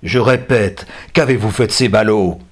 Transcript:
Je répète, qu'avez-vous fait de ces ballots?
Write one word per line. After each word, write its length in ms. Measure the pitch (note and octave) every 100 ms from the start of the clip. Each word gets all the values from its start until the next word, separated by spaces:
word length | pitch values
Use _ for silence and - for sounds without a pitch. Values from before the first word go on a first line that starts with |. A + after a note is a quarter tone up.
Je 160 | - B2
répète, 680 | A#2 B2+ B2+ B2+ G2+ F2+ - - -
qu'avez-vous 380 | - D3 B2+ G#2+
fait 160 | F#2+ A2+
de 60 |
ces 160 | - B2
ballots? 500 | G#2 A2 G#2+ F#2 F2+ -